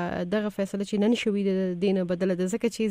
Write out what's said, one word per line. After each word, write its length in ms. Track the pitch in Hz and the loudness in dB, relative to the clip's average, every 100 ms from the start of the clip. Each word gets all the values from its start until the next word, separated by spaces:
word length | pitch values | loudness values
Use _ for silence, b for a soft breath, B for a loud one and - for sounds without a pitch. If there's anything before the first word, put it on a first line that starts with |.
| 175 - | -2 -2
دغه 240 | 175 208 208 | -2 -2 -2
فیصله 360 | 196 196 196 | -4 -4 -4
چې 100 | 202 | -2
نن 200 | 208 208 | 2 2
شوې 280 | 240 220 202 196 | 2 2 0 2
ده، 80 | |
د 260 | 190 185 175 | 2 0 0
دې 100 | 196 | 2
نه 100 | 190 | 2
بدله 300 | 175 180 190 | 0 0 0
ده؟ 120 | 180 185 | 0 0
ځکه 200 | 226 233 | 0 -2
چې 140 | - 220 | 0 -2